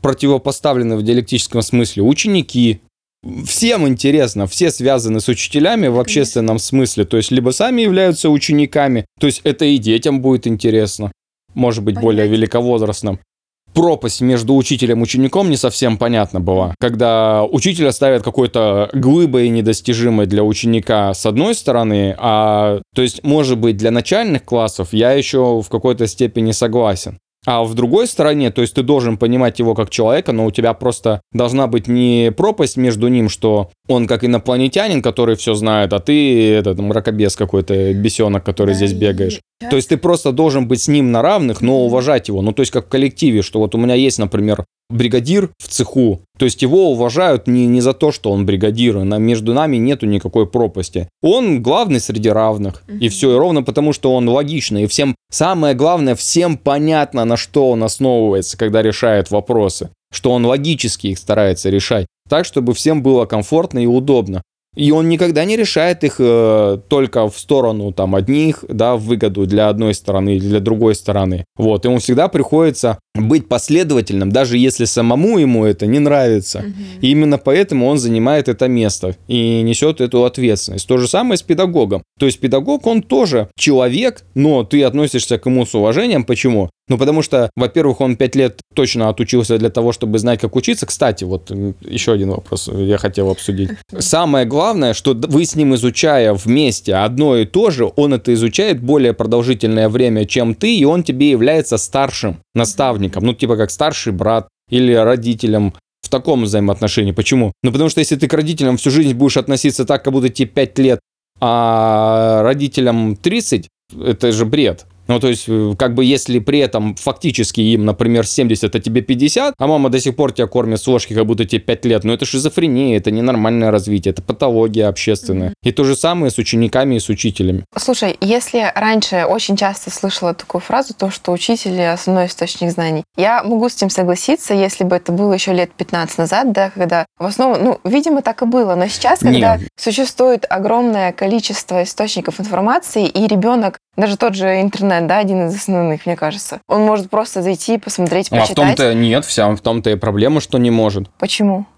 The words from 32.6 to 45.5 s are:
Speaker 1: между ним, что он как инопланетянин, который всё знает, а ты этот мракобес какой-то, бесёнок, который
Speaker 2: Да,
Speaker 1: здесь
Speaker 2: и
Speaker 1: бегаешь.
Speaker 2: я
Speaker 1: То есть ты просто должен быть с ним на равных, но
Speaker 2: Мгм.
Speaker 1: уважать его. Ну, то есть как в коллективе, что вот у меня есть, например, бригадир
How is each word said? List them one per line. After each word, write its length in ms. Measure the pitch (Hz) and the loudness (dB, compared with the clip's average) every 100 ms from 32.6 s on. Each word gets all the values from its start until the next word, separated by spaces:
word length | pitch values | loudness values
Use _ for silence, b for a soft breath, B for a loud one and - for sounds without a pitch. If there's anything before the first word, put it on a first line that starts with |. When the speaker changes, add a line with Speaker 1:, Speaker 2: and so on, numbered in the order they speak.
| 139 - | -2 0
Speaker 1:
между 300 | 127 110 120 | -2 0 0
ним, 220 | 123 110 | 2 0
что 420 | - 113 104 98 _ _ | 0 0 0 -2 _ _
он 180 | 127 117 | 0 0
как 180 | 120 | 0
инопланетянин, 800 | 120 117 123 127 131 185 214 156 | 0 0 0 0 0 0 0 0
который 340 | 120 110 117 110 | -2 0 0 0
всё 200 | - 107 | 0 -2
знает, 360 | 110 107 101 | 0 2 2
а 40 | 101 | 0
ты 540 | - 147 143 120 110 | 2 2 4 4 4
этот 240 | 107 101 92 | 2 0 -2
мракобес 560 | 101 107 104 107 101 - | -2 -2 -2 0 -2 0
какой-то, 580 | 101 98 90 98 95 98 | -2 -2 0 0 0 0
бесёнок, 480 | 107 - 107 98 | -2 0 0 0
который 300 | 98 98 101 | -4 -2 0
Speaker 2:
Да, 40 | 95 | 2
Speaker 1:
здесь 140 | 101 | 0
Speaker 2:
и 40 | 92 | 0
Speaker 1:
бегаешь. 440 | 104 95 95 - _ _ | -2 0 -4 -6 _ _
Speaker 2:
я 100 | - | -2
Speaker 1:
То 40 | 139 | -2
есть 120 | - | 0
ты 80 | 156 | -2
просто 340 | 170 175 143 | 0 0 0
должен 360 | 127 160 139 123 | 0 2 2 0
быть 140 | 123 | -2
с 40 | - | 2
ним 240 | 147 131 | 2 2
на 120 | 117 | 2
равных, 380 | 143 202 135 104 | 2 2 0 0
но 160 | 120 131 | 0 2
Speaker 2:
Мгм. 60 | 123 | 2
Speaker 1:
уважать 400 | 123 127 135 - | 0 2 0 -2
его. 140 | 98 | -2
Ну, 80 | 101 | -2
то 100 | 107 | 0
есть 100 | 127 | 0
как 140 | 127 - | -2 -2
в 40 | |
коллективе, 520 | 135 135 - 156 107 | 0 0 0 0 2
что 160 | 95 110 | 0 -2
вот 140 | 107 | -2
у 60 | 113 | 0
меня 160 | 120 123 | 0 2
есть, 240 | 135 123 | 2 0
например, 440 | 104 104 104 104 98 _ _ | -2 -2 0 -2 -6 _ _
бригадир 580 | 120 120 123 120 190 190 | -2 0 0 2 0 0